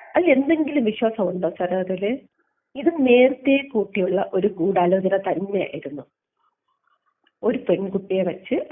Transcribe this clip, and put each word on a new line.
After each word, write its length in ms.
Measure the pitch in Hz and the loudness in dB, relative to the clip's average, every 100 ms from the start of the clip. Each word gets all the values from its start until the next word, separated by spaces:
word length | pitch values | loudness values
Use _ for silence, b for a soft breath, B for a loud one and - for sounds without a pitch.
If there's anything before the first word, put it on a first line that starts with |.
| - - | -2 0
അതിൽ 160 | 349 | 4
എന്തെങ്കിലും 520 | 262 277 320 277 285 | 4 4 0 0 0
വിശ്വാസമുണ്ടോ 680 | 214 208 220 220 180 180 170 | 0 0 -2 0 -2 -2 -4
സർ 240 | - 180 | -4 -4
അതില്? 440 | 190 185 185 202 269 _ _ _ _ _ 269 | -2 -4 -4 -4 -6 _ _ _ _ _ -4
ഇത് 160 | 320 330 | -4 0
നേരത്തെ 680 | 254 247 254 262 277 277 277 | 4 6 6 4 2 2 2
കൂട്ടിയുള്ള 560 | 220 190 208 180 180 - | -4 -2 -2 0 0 -2
ഒരു 140 | 190 196 | 0 -2
ഗൂഢാലോചന 680 | 185 175 185 175 190 185 190 | 0 0 2 2 2 2 -2
തന്നെയായിരുന്നു. 840 | 190 160 196 196 - 165 143 143 123 _ _ _ _ _ _ _ _ _ _ _ _ - | -2 -4 -2 -4 -4 -8 -10 -12 -16 _ _ _ _ _ _ _ _ _ _ _ _ -6
ഒരു 160 | 214 262 - | -4 -2 -2
പെൺകുട്ടിയെ 540 | 185 196 190 - 190 | -2 -2 -6 -4 -2
വെച്ച് 320 | 185 - - 302 - | -2 -4 -6 -6 -2